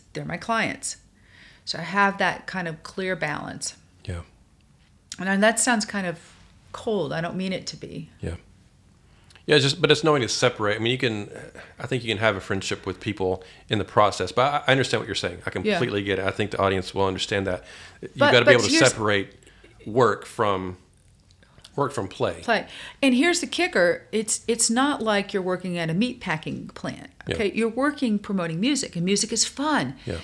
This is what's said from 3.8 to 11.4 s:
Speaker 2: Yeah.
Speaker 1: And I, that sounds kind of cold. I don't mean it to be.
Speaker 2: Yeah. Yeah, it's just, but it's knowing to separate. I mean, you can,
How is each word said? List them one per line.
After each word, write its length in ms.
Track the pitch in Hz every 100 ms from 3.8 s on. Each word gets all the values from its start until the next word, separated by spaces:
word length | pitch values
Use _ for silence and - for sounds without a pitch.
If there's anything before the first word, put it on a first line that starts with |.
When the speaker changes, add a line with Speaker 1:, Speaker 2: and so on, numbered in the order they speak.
| _ _ -
Speaker 2:
Yeah. 160 | 85 - _ _ _ _ _ _ _ - -
Speaker 1:
And 100 | 190
I, 60 | 196
that 220 | 214 220
sounds 260 | 262 226 208
kind 220 | 202 180
of 100 | 165 - - - - -
cold. 400 | - - 208 143
I 80 | 156
don't 140 | 170 175
mean 160 | 185
it 140 | 185 -
to 100 | -
be. 320 | - - 160 -
Speaker 2:
Yeah. 140 | 87 82 - - _ _ _ _ _ - - - -
Yeah, 100 | 151
it's 80 |
just, 180 | 135 170
but 100 | 151
it's 120 | 147
knowing 180 | 160 147
to 80 | 110
separate. 460 | - 127 - 104 107
I 40 |
mean, 120 | 113
you 60 | 127
can, 320 | 131 107 101 -